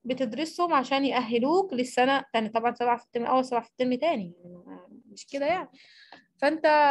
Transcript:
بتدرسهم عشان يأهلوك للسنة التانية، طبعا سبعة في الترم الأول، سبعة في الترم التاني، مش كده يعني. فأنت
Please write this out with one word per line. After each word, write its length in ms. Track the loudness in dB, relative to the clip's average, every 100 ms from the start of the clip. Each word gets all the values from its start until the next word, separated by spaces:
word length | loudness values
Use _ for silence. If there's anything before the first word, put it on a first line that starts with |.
بتدرسهم 720 | -6 -4 -4 -4 -6 -2 0
عشان 320 | 2 2 0
يأهلوك 680 | 0 -2 -2 0 2 0 0
للسنة 460 | -4 -2 2 2 2
التانية، 300 | 0 -4 -2
طبعا 240 | -2 -2
سبعة 220 | 0 0 -2
في 80 |
الترم 180 | -4 -6
الأول، 220 | 0 0
سبعة 160 | 0 -2
في 80 | -4
الترم 220 | -4 -2
التاني، 420 | 0 0 -2 -6 -14 -20 -20 -20 -20 -20 -20 -20
مش 160 | -20 -10
كده 180 | -4
يعني. 240 | -2 -2 -6 _ -20 -20 -20 -20 _ -2
فأنت 280 | -2 2 4 6 6